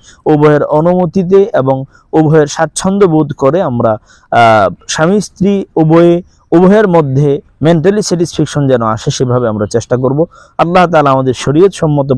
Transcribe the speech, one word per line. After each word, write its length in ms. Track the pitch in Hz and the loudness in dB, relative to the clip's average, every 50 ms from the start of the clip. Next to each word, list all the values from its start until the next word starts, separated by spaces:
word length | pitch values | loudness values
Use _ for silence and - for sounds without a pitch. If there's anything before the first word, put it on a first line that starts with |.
| _ _ - _ - | _ _ -20 _ -2
উভয়ের 360 | - 156 147 147 151 147 147 139 | 0 0 2 4 2 2 2 0
অনুমতিতে 880 | - 147 151 160 175 180 180 180 165 - 196 170 175 196 196 202 - - | 0 0 0 0 2 0 0 0 -2 -2 -4 -2 2 2 2 2 2 0
এবং 320 | 147 131 135 135 - - - _ _ _ _ - | -2 0 0 -2 -4 -6 -10 _ _ _ _ 0
উভয়ের 340 | 160 156 151 160 156 147 | 0 2 2 2 2 2
স্বাচ্ছন্দ্য 600 | 147 - - 160 151 - - - 190 196 202 202 | 0 -2 -4 -6 -6 -6 -4 -4 -2 0 2 2
বোধ 260 | 175 156 156 151 143 147 | 2 2 2 -2 -2 -4
করে 300 | - 139 135 147 185 185 | -2 -2 0 0 0 -2
আমরা, 340 | 147 123 117 117 113 107 104 _ _ _ _ _ _ | -2 -2 -2 0 0 -2 -2 _ _ _ _ _ _
আহ, 440 | - 113 117 113 110 107 98 90 87 - _ - | 0 2 4 4 4 4 2 0 -2 -6 _ -10
স্বামী 320 | - - 156 170 202 214 | -6 -2 -2 0 0 0
স্ত্রী 440 | 175 - _ - 180 202 202 196 202 - - | -2 -4 _ -4 -2 -2 -2 -2 -4 -4 -2
উভয়ে, 460 | 165 160 156 160 165 170 170 170 175 185 _ _ _ _ _ 160 | -2 0 2 4 4 4 4 2 0 -2 _ _ _ _ _ 0
উভয়ের 360 | 170 185 185 202 220 220 190 | 2 4 4 4 4 2 2
মধ্যে 520 | 170 165 151 135 131 139 151 143 139 151 - _ _ - 131 | 2 0 0 0 0 -2 0 0 -2 -4 -6 _ _ -4 0
মেন্টালি 400 | 156 175 165 147 190 202 214 202 | 0 0 2 2 0 0 -2 -2
স্যাটিসফ্যাকশন 680 | - 180 170 175 - - - 156 - - 147 143 131 | -4 -2 -4 -4 -4 -4 -4 -6 -4 -4 -2 0 0
যেন 140 | 131 120 117 | 0 0 0
আসে, 280 | 110 110 107 - 151 | -2 -4 -4 -4 -6
সেভাবে 380 | - - 135 123 123 127 123 110 | -4 -4 -2 -2 -2 -2 -2 -2
আমরা 180 | 107 104 104 | -4 -4 -4
চেষ্টা 300 | 98 - 113 - - 131 | -4 -4 -4 -4 -4 -4
করব। 300 | 123 131 127 135 147 170 - _ - - _ _ - | -4 -2 -2 -2 -2 -4 -4 _ -14 -20 _ _ -4
আল্লাহ 280 | 165 165 180 185 180 | -2 0 2 2 2
তাআলা 240 | 165 175 156 143 139 | 2 2 0 2 2
আমাদের 240 | 135 135 131 131 120 | 0 0 0 -2 -4
শরীয়ত 380 | - - - 139 156 190 196 - | -4 -2 -2 0 2 2 2 0
সম্মত 400 | - 170 156 147 143 135 139 131 | 0 -2 -2 0 0 0 -2 -2